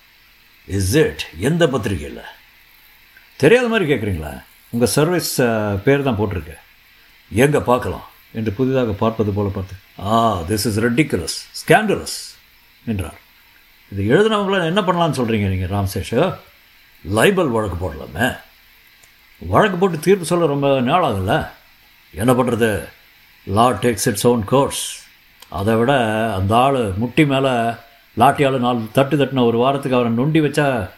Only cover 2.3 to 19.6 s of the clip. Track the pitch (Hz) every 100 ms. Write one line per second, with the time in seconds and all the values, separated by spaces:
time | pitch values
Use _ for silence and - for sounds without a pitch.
2.3 | - - _ _ _ _ _ _ - -
3.3 | - 139 240 240 226 160 131 104 85 73
4.3 | 65 - _ _ 117 117 - 156 180 -
5.3 | - 123 110 104 101 104 131 139 104 107
6.3 | 92 82 90 - _ _ _ _ _ _
7.3 | 98 139 143 98 123 104 71 - - _
8.3 | 113 110 98 131 131 120 98 113 113 107
9.3 | 101 101 98 90 95 - - 95 113 117
10.3 | 95 82 104 117 104 120 120 151 104 73
11.3 | - - - - 170 220 135 78 - -
12.3 | - _ _ _ _ 117 104 80 - _
13.3 | _ _ _ _ _ _ 98 101 147 220
14.3 | 214 196 196 160 190 185 175 170 135 117
15.3 | 113 101 92 90 101 95 101 - 117 180
16.3 | - - _ _ _ _ _ 80 104 151
17.3 | 190 160 113 107 85 90 73 65 69 123
18.3 | - - _ _ _ _ _ - _ _
19.3 | _ 82 107